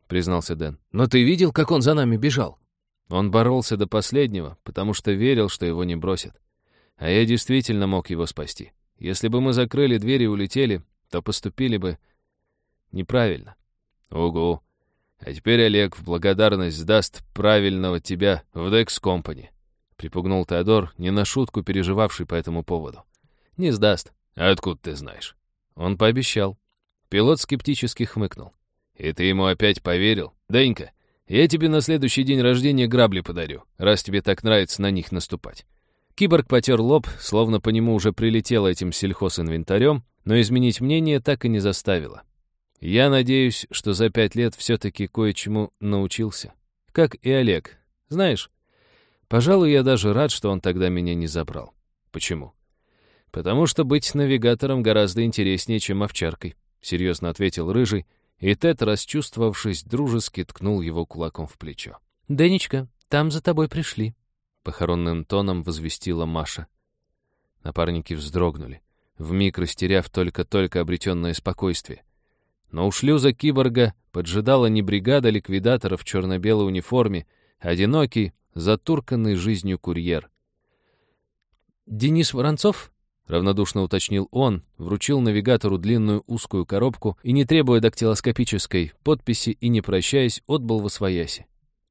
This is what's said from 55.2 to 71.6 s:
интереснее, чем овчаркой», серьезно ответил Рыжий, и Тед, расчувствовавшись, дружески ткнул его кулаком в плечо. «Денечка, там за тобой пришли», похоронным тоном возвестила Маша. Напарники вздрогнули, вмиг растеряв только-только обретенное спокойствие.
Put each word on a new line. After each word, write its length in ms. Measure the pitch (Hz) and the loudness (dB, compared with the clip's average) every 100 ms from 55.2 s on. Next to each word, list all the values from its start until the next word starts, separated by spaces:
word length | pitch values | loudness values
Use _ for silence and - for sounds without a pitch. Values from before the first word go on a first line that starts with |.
интереснее, 560 | 117 113 95 92 - 110 | -2 0 0 0 -2 -4
чем 240 | - 98 | -2 -2
овчаркой», 520 | 101 - 82 - 87 - _ _ | -2 -2 -4 -6 -12 -16 _ _
серьезно 480 | - 87 92 85 87 | -6 -2 0 -2 -4
ответил 420 | 82 98 87 82 | -2 -2 -2 -2
Рыжий, 340 | 110 117 104 - _ _ - | 0 0 -2 -6 _ _ -6
и 160 | 95 101 | -2 2
Тед, 260 | 170 151 | 2 2
расчувствовавшись, 1000 | 107 104 - 151 143 - 113 98 110 87 | 0 -2 -2 -6 -6 -2 -2 -2 -4 -4
дружески 600 | - 120 139 117 - - | -4 -4 -2 -2 -2 -6
ткнул 380 | 87 - 95 101 | -10 -6 -4 -2
его 240 | 82 82 82 | -2 -4 -6
кулаком 420 | 82 80 - 78 | -6 -8 -8 -12
в 100 | - | -12
плечо. 420 | 78 - - - _ _ - | -16 -14 -16 -18 _ _ -6
«Денечка, 600 | 143 170 190 - 135 127 _ - | 2 2 2 -2 -6 -6 _ -4
там 240 | 147 156 | 0 0
за 100 | 156 | 0
тобой 280 | - 156 156 | -2 0 0
пришли», 460 | 165 151 - 110 - _ _ _ _ | -2 -6 -4 -6 -6 _ _ _ _
похоронным 640 | - - 85 87 85 82 78 | -12 -4 -2 0 0 -4 -4
тоном 380 | 101 98 90 | -2 -2 -2
возвестила 640 | 80 78 80 - 95 82 82 | -4 -6 -6 -8 -6 -4 -4
Маша. 420 | 82 78 - 78 _ _ _ _ _ _ _ _ _ | -4 -6 -8 -14 _ _ _ _ _ _ _ _ _
Напарники 500 | - 85 85 85 - | -10 -4 -2 -2 -6
вздрогнули, 680 | 80 73 87 87 73 65 69 _ _ _ - | -8 -6 -2 -2 -2 -12 -16 _ _ _ -14
вмиг 400 | 78 92 98 - | -4 0 0 0
растеряв 520 | 87 - 92 95 - | -4 -4 0 0 0
только-только 720 | - 87 - 87 101 92 90 | -2 -4 -2 -2 0 0 0
обретенное 520 | 82 87 98 87 85 | -2 -4 -2 -2 -2
спокойствие. 720 | 82 - 92 | -4 -6 -4